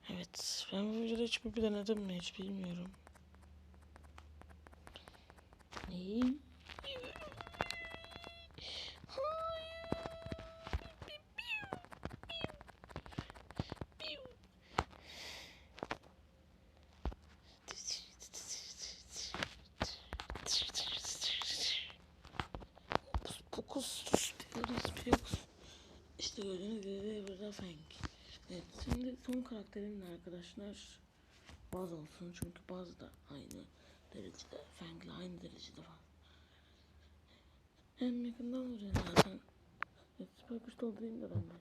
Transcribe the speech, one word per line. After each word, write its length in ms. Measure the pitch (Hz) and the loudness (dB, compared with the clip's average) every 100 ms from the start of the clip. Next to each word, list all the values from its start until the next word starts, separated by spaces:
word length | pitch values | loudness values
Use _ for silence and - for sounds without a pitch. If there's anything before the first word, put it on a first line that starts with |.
| - 180 | -2 -2
Evet, 500 | 175 - - - - | -2 0 2 2 2
ben 220 | 190 208 | 4 4
bu 80 | 220 | 6
videoda 200 | 226 226 | 4 6
hiç 220 | 233 - | 6 4
bir 180 | 226 214 | 4 6
denedim 380 | 220 208 202 214 | 8 6 6 4
mi 140 | 196 | 4
hiç 240 | 180 175 - | 2 0 -2
bilmiyorum. 520 | 190 196 185 175 180 - - - - - - - - - - - - - - - - - - - - - - - - - - - - - - | -2 0 0 0 -2 -6 -16 -16 -16 -16 -16 -16 -16 -16 -16 -16 -14 -14 -14 -14 -14 -14 -16 -16 -14 -12 -14 -16 -16 -18 -18 -18 -8 -4 -2
Neyim? 500 | 180 185 214 247 285 - - - - 554 523 494 - 622 - - - 698 679 679 659 659 679 679 679 679 - - - - - - - 571 640 659 659 640 659 659 659 659 - - - - - - - - - - 605 - - 932 855 807 762 679 - - - - 679 640 - - - - - - - - - - - - - - - 622 587 508 494 - - - - - - - - - - - - - - - - - - - - - - - - - - - - - - - - - - - - - - - - - - - - - - - - - - - - - - - - - - - - - - - - - - - - - - - - - - - - - - - - - - - - - - - - - | 0 2 8 8 8 0 -16 -10 -8 -4 -4 -4 -6 -8 -6 -8 0 0 2 -2 -6 -8 -8 -10 -12 -12 -10 -6 -4 -4 -6 -6 2 4 4 4 2 -2 -4 0 0 0 -6 -6 -6 -6 -10 0 0 0 -10 -10 -10 -12 -8 -2 -2 0 -4 -6 -6 -6 -6 -6 -4 -4 -6 -12 -14 -6 -6 -4 -6 -6 -8 -12 -4 -4 -2 -6 -6 -6 -6 -8 -14 -20 -20 2 4 4 -4 -12 -8 -8 -8 -10 -14 -16 -6 -4 -4 -6 -20 -20 -20 -20 -20 -20 -20 -20 -4 -2 -2 -12 -20 -20 -18 -10 -6 -2 -2 -4 -12 -10 -8 -4 -4 -4 -6 -6 -8 -8 -4 -2 2 2 0 -16 0 2 2 -4 -4 -2 -2 4 6 6 4 2 2 2 2 4 4 4 4 6 4 0 -8 -16 -16 -14 -2 0 0 -8 -14 4 4 6 2 2
Hokus 160 | - - | -6 -2
pokus, 340 | - - 285 254 | -2 0 2 2
sus 460 | - - - - - - | 0 8 10 10 0 -4
diyoruz, 380 | - 233 240 - - | 0 2 4 2 2
bir 160 | - | 8
yok. 80 | 247 - - - - - - - - - - | 8 10 0 -2 -14 -16 -14 -16 -16 -16 -2
İşte 240 | - - | 0 2
gördüğünüz 380 | 202 185 202 220 | 0 2 0 0
gibi 440 | 196 196 202 214 196 | 0 0 0 0 -2
burada 240 | 185 208 | -4 -4
Frank. 460 | 202 190 156 156 - - - - - - | -4 -6 -6 -10 -6 -6 -8 -14 -14 -6
Evet, 120 | - - - | -6 -6 -6
şimdi 320 | - 240 254 247 - | 4 6 6 0 2
son 160 | 254 | 2
karakterimle 640 | 247 226 196 214 202 208 | 2 -2 -4 -2 -2 -2
arkadaşlar 960 | 185 170 180 175 175 - 202 196 - - - - - - - - - | -4 -6 -6 -6 -6 -6 -6 -6 -10 -16 -20 -20 -20 -20 -16 -16 -4
Buzz 200 | - 175 | -2 0
olsun. 400 | 165 151 - 175 | -2 -6 -8 -8
Çünkü 280 | 175 170 175 - | -4 -6 -6 -8
Buzz 320 | 185 175 - | -6 -6 -8
da 100 | - - - | -12 -14 -12
aynı 340 | 143 - 92 78 - - - - | -10 -8 -10 -10 -16 -20 -20 -14
derecede, 500 | - 92 - - - - | -10 -10 -10 -10 -10 -12
Fang'le 440 | - 170 165 170 160 | -10 -10 -8 -8 -6
aynı 220 | 180 180 | -6 -6
derecede 420 | - - - - | -8 -10 -12 -12
falan. 160 | - - - - - - - - - - - - - - - - - - - - - - | -14 -14 -18 -20 -20 -20 -20 -20 -20 -20 -20 -20 -20 -20 -20 -20 -20 -20 -20 -20 -20 2
Hem 280 | 247 240 | 4 4
yakından 380 | 240 233 240 254 | 2 0 0 2
vuruyor 300 | 254 233 202 190 180 | 0 -2 4 4 6
zaten. 340 | 170 - 190 - - - - - - - - | 6 6 2 -10 -20 -20 -6 -6 -6 -20 -12
Evet, 100 | 185 - | -12 -12
süper 200 | - 233 | -6 -6
güç 240 | 226 - | -6 -2
doldurayım 420 | 233 208 226 226 | -2 0 -4 -4
da 80 | 214 | 0
ben 120 | 175 | 0
de. 120 | 165 175 | 0 -6